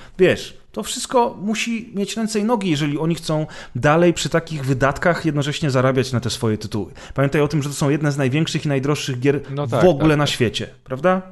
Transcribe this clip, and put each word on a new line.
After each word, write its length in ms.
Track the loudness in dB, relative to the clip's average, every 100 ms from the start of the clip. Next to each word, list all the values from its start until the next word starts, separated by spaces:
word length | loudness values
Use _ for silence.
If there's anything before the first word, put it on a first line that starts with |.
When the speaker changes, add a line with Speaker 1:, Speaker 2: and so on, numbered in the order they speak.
| -12 2
Speaker 1:
wiesz... 380 | 4 4 -2 -16 -14
To 120 | -10
wszystko 540 | -8 -8 0 2 2 0
musi 500 | -4 -2 -2 -4 -6 -4
mieć 220 | -4 -4
ręce 220 | -2 0
i 40 |
nogi, 260 | 0 0 0
jeżeli 280 | 0 0 0
oni 180 | -2 -2
chcą 320 | -2 -2 -4 -8 -10 0
dalej 380 | 2 4 4
przy 160 | 2 0
takich 360 | -2 -2 -4 -2
wydatkach 600 | 2 2 2 0 0 0
jednocześnie 460 | 0 -2 -2 0
zarabiać 400 | 2 2 2 0
na 80 | -2
te 100 | -2
swoje 280 | -2 0 -2
tytuły. 340 | -2 -6 -6 -10 -8
Pamiętaj 280 | 0 2 2
o 60 | 2
tym, 160 | 0
że 60 | -2
to 60 | -2
są 140 | 0
jedne 220 | 2 0
z 60 | 0
największych 480 | 0 2 0 -2 0
i 20 |
najdroższych 520 | 0 0 -2 -2 0
gier 220 | 2 2 -2
Speaker 2:
No 160 | -6 -2
Speaker 1:
w 40 |
Speaker 2:
tak, 140 | 4 4
Speaker 1:
ogóle 240 | 6 4
Speaker 2:
tak, 80 | 4
Speaker 1:
na 80 | 2
Speaker 2:
tak. 80 |
Speaker 1:
świecie, 340 | 0 0 -2 -8 -12
prawda? 380 | -12 -2 0 0 -2